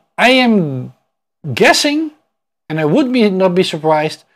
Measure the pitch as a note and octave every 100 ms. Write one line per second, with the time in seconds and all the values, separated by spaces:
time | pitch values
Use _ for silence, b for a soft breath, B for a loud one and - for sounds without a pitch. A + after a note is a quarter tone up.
0 | _ - A#3 C4 A#3+ G#3 D3+ C3 B2 -
1 | _ _ _ _ D3+ A#2 C4 D#4 D4 D4+
2 | D#4 _ _ _ _ _ - D#3 D3+ E3+
3 | B3+ B3 G#3 F#3 F#3 F3+ F3 D#3+ D#3 D3+
4 | D3+ - _